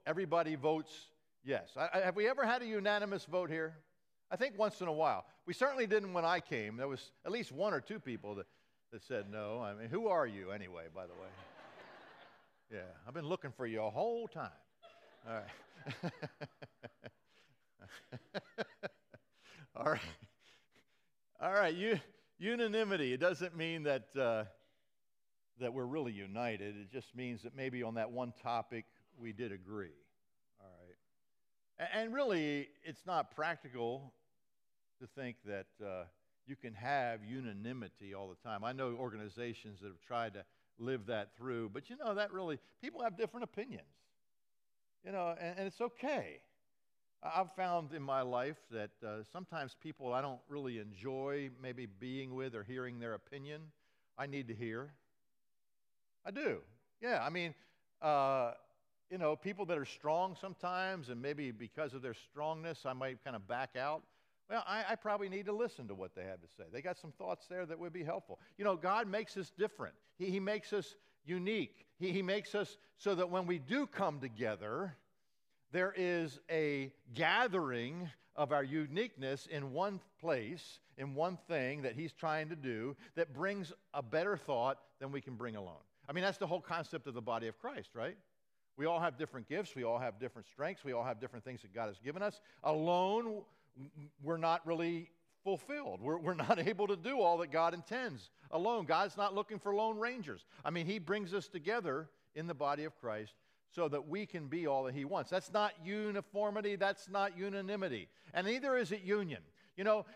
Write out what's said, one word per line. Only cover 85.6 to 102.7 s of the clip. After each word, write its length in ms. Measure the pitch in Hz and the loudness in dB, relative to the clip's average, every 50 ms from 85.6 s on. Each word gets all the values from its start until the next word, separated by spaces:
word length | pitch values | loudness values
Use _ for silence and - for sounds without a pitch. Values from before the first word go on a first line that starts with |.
| 98 90 82 73 - _ _ _ _ - | -8 -8 -10 -14 -18 _ _ _ _ -6
I 40 | 143 | -2
mean, 120 | 175 180 | 2 2
that's 140 | 196 190 - | 2 2 0
the 80 | 202 | -2
whole 140 | 156 175 175 | -2 -2 -2
concept 460 | 151 - 175 170 156 - - 160 113 | -2 -2 -4 -4 -4 -4 -6 -6 -6
of 80 | 139 120 | -6 -6
the 80 | 120 110 | -6 -2
body 240 | 117 117 113 117 | 0 0 0 0
of 100 | 113 110 - | -2 -6 -6
Christ, 300 | - 247 285 220 - - - | -8 -8 -8 -8 -10 -10 -6
right? 220 | 117 113 156 185 208 - _ _ _ _ _ _ _ _ _ _ | -4 -4 -4 -6 -8 -16 _ _ _ _ _ _ _ _ _ _
We 100 | - 143 | -2 0
all 120 | 160 170 165 | 2 2 4
have 180 | 170 170 135 | 2 2 0
different 320 | 120 156 - - 131 110 - | 0 -6 -6 -6 -8 -8 -4
gifts. 280 | 143 185 208 165 - | -2 -2 -2 -4 -4
We 80 | 135 120 | -2 0
all 140 | 113 117 120 | 2 2 2
have 180 | 131 120 101 104 | 0 -2 -4 -2
different 300 | 127 123 - 120 101 - | -6 -6 -6 -8 -18 -14
strengths. 360 | - - 143 170 190 - - | -6 -4 -2 -2 -2 -4 -4
We 80 | 143 127 | -2 0
all 120 | 117 117 | 0 0
have 160 | 131 120 107 | 0 -2 -2
different 240 | 123 120 - 120 - | -4 -8 -8 -8 -10
things 180 | 135 127 113 - | -8 -10 -10 -12
that 100 | 101 92 | -10 -4
God 140 | 117 113 | -4 -2
has 140 | 107 98 92 | -2 -4 -6
given 200 | 110 131 151 185 | -6 -6 -4 0
us. 200 | 202 208 202 - - - - - - | -2 -2 -2 -4 -14 -20 -12 -2 2
Alone, 600 | 147 156 156 156 170 175 180 185 190 208 226 240 | 2 4 4 4 6 6 6 6 4 4 2 2
w-, 200 | 226 214 208 - - - _ _ _ - | 0 -4 -6 -8 -12 -18 _ _ _ -18
w-, 320 | 127 135 147 151 151 147 147 _ - 139 | -16 -16 -16 -14 -16 -18 -18 _ -8 -2
we're 140 | 147 165 | -2 0
not 300 | 165 160 165 165 170 - | 4 4 4 4 4 4
really 440 | 160 165 160 170 170 170 165 170 - _ _ _ _ _ _ - | 2 2 2 2 2 0 0 -4 -8 _ _ _ _ _ _ 0
fulfilled. 560 | 196 196 160 - - 285 294 285 - 92 92 | 0 0 0 0 -4 -6 -4 -4 -4 -4 -2
We're, 180 | 104 139 160 175 | 0 0 0 2
we're 160 | 165 170 185 | 2 0 0
not 240 | 156 139 113 180 175 | 2 6 4 6 6
<laughs> 80 | 165 | 6
able 200 | 180 226 180 208 196 | 2 2 2 2 2
to 80 | 202 | 2
do 240 | 175 165 240 277 262 | 0 0 0 4 6
all 180 | 202 170 170 170 | 8 8 8 6
that 120 | 175 147 | 4 2
God 240 | 139 160 165 170 165 | 4 6 6 6 4
intends 560 | 175 - - 214 254 262 226 147 113 92 - _ _ - 143 | 2 -4 -4 -4 -2 -2 -2 -4 -6 -12 -14 _ _ -10 -2
alone. 340 | - 160 175 220 240 226 180 | 0 2 4 4 4 2 4
God's 300 | 143 160 165 196 202 - | 4 6 6 6 4 2
not 180 | 196 202 202 190 | 2 2 2 2
looking 240 | 202 208 - 220 196 | 0 -2 -2 -4 -4
for 160 | - 202 202 | -2 2 2
lone 240 | 202 220 220 220 214 | 4 4 2 2 0
rangers. 460 | 220 240 254 254 190 147 107 87 - _ - - - | 0 -2 -2 -4 -6 -6 -8 -8 -10 _ -14 -4 -2
I 60 | - | 0
mean, 160 | 160 175 165 | 0 0 0
he 120 | 165 202 220 | 0 0 -2
brings 360 | 165 143 196 214 202 170 185 | 0 0 0 0 0 -2 -2
us 140 | 202 - - | -4 -4 -4
together 600 | - 180 147 180 220 240 202 160 131 143 160 151 _ _ _ _ - | -8 -6 0 0 2 2 2 0 0 -2 -2 -6 _ _ _ _ -8
in 120 | 151 160 | -6 -4
the 80 | 170 165 | -4 -2
body 300 | 131 143 139 | 0 2 2